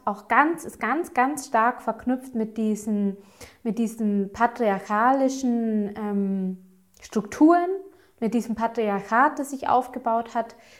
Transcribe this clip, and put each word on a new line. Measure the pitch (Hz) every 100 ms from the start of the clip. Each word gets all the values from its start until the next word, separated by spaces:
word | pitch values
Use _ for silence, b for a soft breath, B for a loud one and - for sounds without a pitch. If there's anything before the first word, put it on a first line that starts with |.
| -
auch | 202 -
ganz, | 233 302 330 -
ist | -
ganz, | 220 285 349
ganz | - 254 294 -
stark | 226 233 247
verknüpft | - 220 - 254 262 226
mit | 220 220
diesen, | 220 208 226 208 202 196 B B B B
mit | 233 214
diesen | 226 226 214 202 196
patriarchalischen, | 196 233 - 226 196 - 208 240 269 269 269 262 233 226 214 208 208
ähm, | 208 202 196 196 185 185 - _ _ _
Strukturen, | - 220 202 - 302 349 349 381 B B B _
mit | 226
diesem | 233 214
Patriarchat, | 220 226 233 214 202 196 226 285 294
das | 277
sich | 269 -
aufgebaut | 247 254 - 240 226 233 240
hat, | 226 b b b